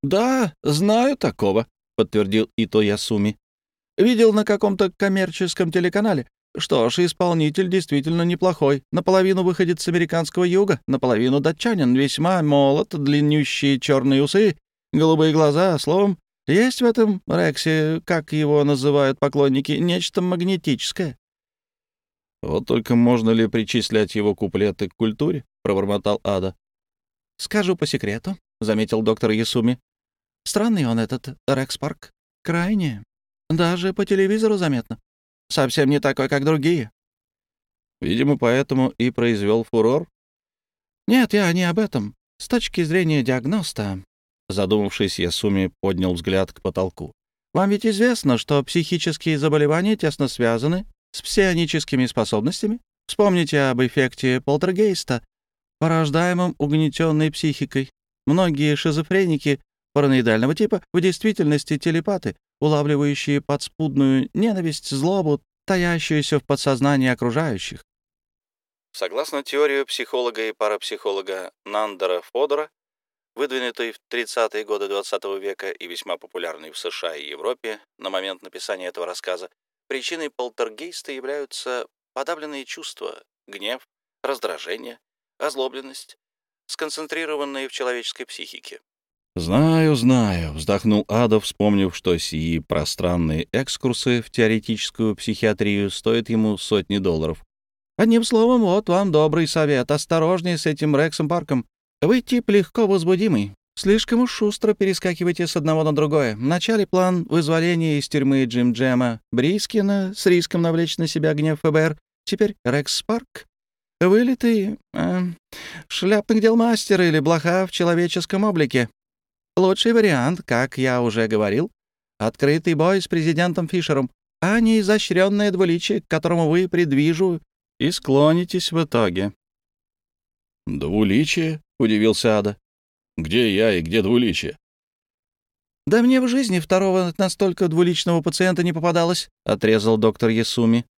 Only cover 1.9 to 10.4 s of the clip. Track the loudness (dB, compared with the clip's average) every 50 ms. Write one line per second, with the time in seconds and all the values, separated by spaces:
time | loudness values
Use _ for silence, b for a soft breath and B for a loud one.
1.9 | _ -2 -2 0 2 0 0 2 2 0 0 0 _ -4 -4 0 2 2 2 2
2.9 | 0 -2 -2 -4 -2 0 0 -2 -4 _ _ _ _ _ _ _ _ _ _ _
3.9 | _ 2 2 2 4 6 4 4 4 2 0 0 0 0 0 -2 0 0 -2 -2
4.9 | 0 _ -2 0 0 0 -2 -2 -2 -4 -4 -4 -2 -2 -2 0 0 0 0 0
5.9 | 0 0 0 0 0 -2 -4 _ _ _ _ _ _ -10 -4 0 0 2 2 2
6.9 | 2 0 0 0 0 _ 0 0 2 2 0 0 0 -2 -2 0 0 -2 0 0
7.9 | -2 -2 0 0 -2 0 0 0 0 0 0 0 0 2 2 2 2 0 _ _
8.9 | -4 -2 0 4 4 4 4 4 2 2 0 0 0 0 0 0 0 -2 -2 -2
9.9 | 0 0 0 0 0 -2 -2 -2 -2 0